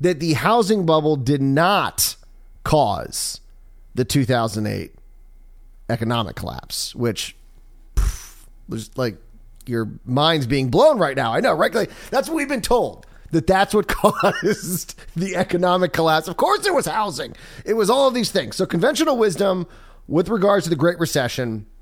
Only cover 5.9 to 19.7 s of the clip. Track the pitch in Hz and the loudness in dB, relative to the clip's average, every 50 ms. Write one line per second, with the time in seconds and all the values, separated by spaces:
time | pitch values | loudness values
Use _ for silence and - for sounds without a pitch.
5.9 | 117 113 117 113 120 117 113 80 - - - 71 62 64 - - - - - - | -4 -4 -2 -2 -2 -2 -2 -4 -8 -10 -10 -10 -10 -12 -12 -12 -10 -8 -8 -10
6.9 | - - 120 117 101 - - - - - - - - - - - - - - - | -6 -4 -2 -2 -2 -4 -8 -10 -12 -18 -20 -20 -20 -20 -20 -20 -20 -20 -20 -6
7.9 | - - - - - - - - - - - - - - - - - 113 110 - | -2 0 0 0 -2 -4 -12 -18 -20 -20 -20 -20 -20 -20 -14 -12 -10 -10 -10 -10
8.9 | - - 127 120 95 - - - - - - - - - - - 120 117 113 107 | -6 -4 -4 -4 -4 -6 -16 -20 -20 -20 -20 -20 -20 -20 -10 -6 -4 -4 -4 -4
9.9 | 107 - - 113 123 135 147 160 165 156 135 110 135 139 131 127 117 175 262 311 | -8 -12 -8 -2 0 2 2 2 2 2 0 0 0 0 0 2 4 6 6 6
10.9 | 302 226 170 143 135 131 131 113 113 147 233 254 175 - - - - - 190 - | 6 4 0 0 0 0 -2 0 0 2 2 2 2 2 0 0 0 0 -2 -2
11.9 | - - - - - 262 - - 330 320 285 269 285 240 - - 247 240 185 120 | -6 -16 -14 -2 -2 -2 -2 0 -2 -4 -2 -2 -4 -4 0 2 2 2 2 0
12.9 | 90 - - - - - - - - 160 156 - 190 190 196 196 - 208 190 - | -6 -10 -20 -20 -20 -20 -14 -2 -2 0 2 2 2 2 2 2 2 0 0 0
13.9 | - - - 214 - - - 202 - - - 190 208 - - 147 185 175 - - | -2 2 2 2 2 4 0 0 0 0 -2 -2 -2 -2 -4 -6 -6 -6 -8 -10
14.9 | - - - - - 160 180 196 175 175 190 - - 175 180 180 180 185 185 175 | -16 -18 -18 -10 -6 -6 -6 -4 -2 -4 -2 0 0 0 2 2 2 2 2 0
15.9 | - - 165 160 156 160 160 190 170 - 254 349 403 415 - 403 359 285 - - | 0 0 2 4 2 2 0 -2 -2 0 2 2 2 2 0 0 0 0 0 0
16.9 | - 220 214 208 151 123 147 120 - - - - - - - - 214 226 208 185 | -2 -2 -2 -4 -4 -8 -10 -10 -12 -18 -20 -20 -20 -16 -4 -2 0 0 2 2
17.9 | 240 269 277 262 240 247 220 151 - 196 143 107 - - 185 175 - 170 175 262 | 4 4 4 2 2 0 -2 -2 -2 -2 -4 -4 -4 -4 -4 -2 0 2 2 2
18.9 | 302 - 320 311 277 233 220 208 170 160 202 196 185 185 175 - | 2 2 0 0 2 2 2 0 2 0 0 0 0 -2 -4 -8